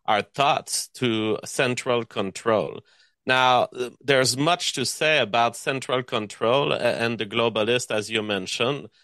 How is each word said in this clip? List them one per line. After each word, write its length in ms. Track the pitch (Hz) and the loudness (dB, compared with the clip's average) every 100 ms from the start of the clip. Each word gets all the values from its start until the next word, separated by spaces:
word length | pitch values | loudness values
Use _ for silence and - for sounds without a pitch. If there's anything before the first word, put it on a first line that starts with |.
| - | 0
our 160 | 104 | 0
thoughts 680 | 101 - 143 147 - - - | 0 0 2 2 -2 -6 -6
to 500 | - 123 110 110 104 | -4 -2 0 0 -2
central 640 | - - 127 123 131 120 113 | -4 -2 0 0 0 -2 -2
control. 760 | 120 95 - 120 107 69 - - _ _ _ - | -6 -6 -4 0 2 0 -6 -18 _ _ _ 0
Now, 380 | 127 127 123 - 127 | 4 6 4 2 -2
uh, 140 | 123 - | -8 -6
there's 380 | 127 135 127 123 | 2 4 4 2
much 360 | 156 175 - | 0 0 -2
to 120 | 143 120 | -4 -4
say 320 | - 156 151 | -2 2 2
about 380 | 107 117 117 - | 2 2 2 0
central 480 | 151 135 - 127 | -4 -4 -2 -4
control 680 | 123 120 104 - 113 135 151 | -2 -4 -6 -2 2 2 2
a-, 60 | - | 0
and 400 | 120 - 117 113 | 0 0 -2 -2
the 80 | 104 | -4
globalist, 640 | 113 117 110 107 123 - | 0 0 2 2 0 0
as 220 | 110 107 | -4 -2
you 100 | 113 | -2
mentioned. 680 | 107 101 92 - 120 143 104 _ | -2 -4 -4 -2 -2 -2 -8 _